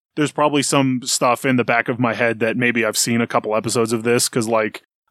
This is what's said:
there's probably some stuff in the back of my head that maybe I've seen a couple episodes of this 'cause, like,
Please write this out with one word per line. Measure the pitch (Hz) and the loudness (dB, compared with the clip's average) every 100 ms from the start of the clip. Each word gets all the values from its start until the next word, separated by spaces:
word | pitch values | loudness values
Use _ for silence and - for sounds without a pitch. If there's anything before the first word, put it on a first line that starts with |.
| _ | _
there's | - 147 | -2 -2
probably | - 147 143 | 2 2 2
some | 131 147 135 127 | 2 2 2 0
stuff | 127 - 131 117 | -4 0 0 2
in | 139 127 | 0 0
the | |
back | 113 117 117 | 2 0 0
of | 120 | -2
my | 123 | -2
head | 107 120 107 | 0 -2 0
that | 113 110 | -2 0
maybe | 120 117 | 0 0
I've | 110 107 | -2 -2
seen | - 117 | 0 0
a | 117 | 0
couple | 120 110 107 | -2 0 -2
episodes | 110 120 113 | 0 0 0
of | 117 | 0
this | 117 120 - | 0 0 0
'cause, | - 110 | -2 0
like, | 113 107 - - _ _ | 0 -2 -6 -18 _ _